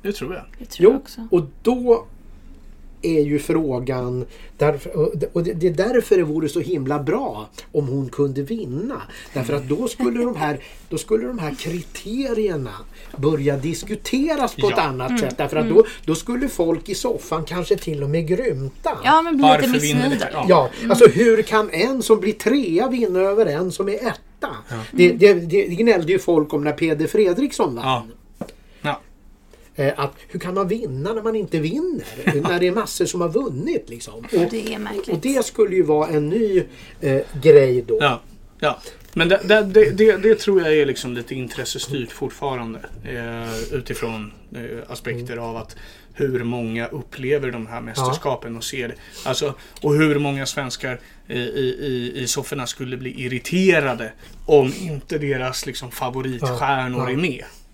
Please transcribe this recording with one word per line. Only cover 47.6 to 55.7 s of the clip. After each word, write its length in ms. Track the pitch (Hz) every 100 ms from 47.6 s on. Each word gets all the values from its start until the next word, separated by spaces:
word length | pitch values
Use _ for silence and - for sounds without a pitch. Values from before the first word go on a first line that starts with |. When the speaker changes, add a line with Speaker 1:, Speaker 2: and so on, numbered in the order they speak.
| 113
Speaker 1:
här 80 | 120
Speaker 3:
Ja. 60 |
Speaker 1:
mästerskapen 760 | 117 113 127 151 143 123 120 117
och 60 |
ser 240 | - 135 120
det. 80 | - - - -
Alltså, 280 | 131 147 127 - -
och 120 | 151 147
hur 240 | 156 143
många 260 | 147 139 135
svenskar 540 | - 131 - 131 120 - - -
i, 100 | 123
i, 380 | 131 143 127 -
i, 400 | 143 127 120 139
i 40 | 127
sofforna 400 | - 131 143 120
skulle 300 | - 127 127
bli 240 | 127 - 127
irriterade 880 | 127 - 180 190 165 139 117 110 - - - -
om 280 | 147 131 139
inte 360 | 180 147 - 156
deras 480 | 147 131 127 127
liksom 260 | -